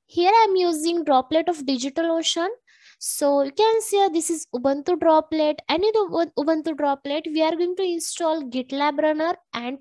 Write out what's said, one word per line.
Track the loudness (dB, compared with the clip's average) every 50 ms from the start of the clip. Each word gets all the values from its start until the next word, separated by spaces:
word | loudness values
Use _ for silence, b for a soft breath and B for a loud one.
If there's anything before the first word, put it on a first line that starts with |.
| _
here | _ -2 0 2 4 4
I'm | 6 4 4 4
using | 2 2 0 0 0 -2 -2 -2 0 0
Droplet | 2 2 2 2 2 0 0 0 0
of | -2 -2 -2
DigitalOcean. | -4 -2 -2 -4 -4 -4 -2 -2 0 0 0 -2 -2 -2 -2 -2 -4 -6 -8 b b b b b b b
So | b -10 -8 -4 0 0 2 2 2 2
you | 0
can | 0 2 2 2 2 2
see, | 0 0 2 2 2
uh, | 2
this | 2 0 -2 -2
is | -4 -6 -6 -8 -6
Ubuntu | -2 0 0 0 0 -2 -2 -2 2
Droplet, | 4 4 4 4 2 0 -2 0 0 0 -2 -2 -4 -2
and | 0 0 2
in | 2
Ubu-, | 2 2 0 0 0 -2 -2 -2 -2
Ubuntu | -2 0 0 0 0 -2 -4 -4
Droplet, | -2 0 -2 -2 -2 -4 -6 -6 -6 -6 -4
we | -2 0 0
are | 0 0
going | 0 -2 -2 -2
to | -2 -2
install | -2 -2 -4 -6 -8 -6 -2 -2 0 0 -2
GitLab | -4 -6 -6 -6 -6 -4 -4 -2 -2 0 0
Runner | 0 0 0 0 0 -2 -2 -4 -6 _ _ -10
and | -10 -8 -8 -10 -12